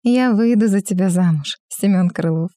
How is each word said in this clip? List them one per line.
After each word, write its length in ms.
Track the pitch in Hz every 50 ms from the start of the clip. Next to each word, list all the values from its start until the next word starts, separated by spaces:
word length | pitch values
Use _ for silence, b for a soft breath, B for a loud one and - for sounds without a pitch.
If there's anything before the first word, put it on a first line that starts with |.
«Я 300 | _ 240 240 254 254 254
выйду 360 | 220 202 233 233 240 208 220 220
за 140 | 196 196
тебя 260 | 190 - 196 180 185 190
замуж, 480 | 175 180 180 175 160 147 143 - - _ _ _
Семён 420 | - - - 202 196 185 185 180
Крылов», — 400 | - - 160 165 160 160 165 185 _